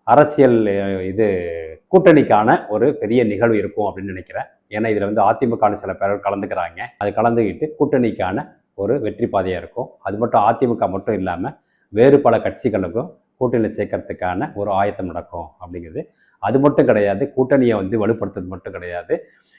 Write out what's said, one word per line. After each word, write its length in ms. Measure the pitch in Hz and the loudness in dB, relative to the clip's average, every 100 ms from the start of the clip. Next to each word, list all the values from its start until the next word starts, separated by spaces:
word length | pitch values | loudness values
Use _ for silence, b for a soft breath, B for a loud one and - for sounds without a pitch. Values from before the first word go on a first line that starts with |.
அரசியல், 540 | - 127 151 - 123 117 107 98 98 95 | 4 4 6 4 4 4 2 0 -2 -4
இது 220 | 92 98 107 92 87 82 80 82 _ | -4 0 0 0 -4 -8 -12 -16 _
கூட்டணிக்கான 800 | 180 170 151 113 107 110 165 - | 6 8 6 6 4 4 2 0
ஒரு 260 | 107 135 147 | 0 0 0
பெரிய 280 | 107 123 | 0 2
நிகழ்வு 340 | 107 101 117 107 | 2 2 2 2
இருக்கும் 280 | 95 - 101 | -2 -4 -4
அப்படின்னு 280 | 95 98 | -6 -10
நினைக்கிறேன். 340 | 92 - 117 - _ _ | -10 -10 -12 -12 _ _
ஏன்னா 180 | 104 113 | -4 -2
இதுல 160 | 104 101 | 0 0
வந்து 80 | 107 | 2
அதிமுகன்னு 520 | 101 - 123 117 107 | 2 2 -2 0 0
சில 200 | 101 98 | 0 -6
பேர் 220 | 90 98 101 | -4 -2 -2
கலந்துக்கிறாங்க. 640 | 101 98 92 95 85 85 120 - | -4 -4 -4 -6 -6 -8 -14 -6
அது 120 | 104 | -4
கலந்துக்கிட்டு 580 | 104 117 117 107 - 156 - | 0 2 2 0 -2 -8 -2
கூட்டணிக்கான 640 | 139 135 117 98 92 110 165 _ _ | 0 0 0 -2 -4 -6 -10 _ _
ஒரு 260 | - 101 139 | -8 -4 -4
வெற்றி 280 | 107 - 117 | -4 -6 -4
பாதையா 260 | 101 92 90 | -2 -2 -6
இருக்கும். 320 | 85 113 135 - | -8 -12 -12 -12
அது 180 | 98 101 | -10 -4
மட்டும் 240 | 117 113 | 0 2
அதிமுக 480 | 104 117 123 110 98 | 2 2 0 0 -4
மட்டும் 260 | 95 117 101 | -4 -4 -4
இல்லாம 380 | 92 87 120 - _ _ _ | -4 -6 -8 -12 _ _ _
வேறு 300 | 104 135 143 | 2 6 6
பல 180 | 131 110 | 4 2
கட்சிகளுக்கும் 720 | 104 - 117 101 90 104 175 - _ - | 0 -4 -2 -2 -2 -6 -8 -12 _ -6
கூட்டணியில 300 | 127 120 107 - | -2 0 -2 -4
சேர்க்கறதுக்கான 760 | 101 101 - - 90 90 - 101 | -6 -6 -8 -6 -6 -4 -6 -6
ஒரு 160 | 101 | -2
ஆயத்தம் 340 | 95 101 101 92 | 0 -2 -4 -8
நடக்கும் 420 | 82 - 85 82 _ | -10 -12 -14 -16 _
அப்படிங்கிறது. 440 | 90 87 82 104 - _ _ _ | -16 -14 -12 -12 -14 _ _ _
அது 160 | 101 135 | -2 2
மட்டும் 260 | 143 147 135 | 4 4 4
கிடையாது, 480 | 107 101 98 147 - | 4 2 0 -2 -2
கூட்டணியை 380 | 127 139 120 104 | 2 2 4 2
வந்து 320 | 95 110 101 | -2 -2 0
வலுப்படுத்துறது 400 | 110 98 95 90 | -2 -6 -8 -12
மட்டும் 260 | 92 104 | -12 -12
கிடையாது. 500 | 92 87 87 - 165 b b b | -12 -10 -10 -6 -6 b b b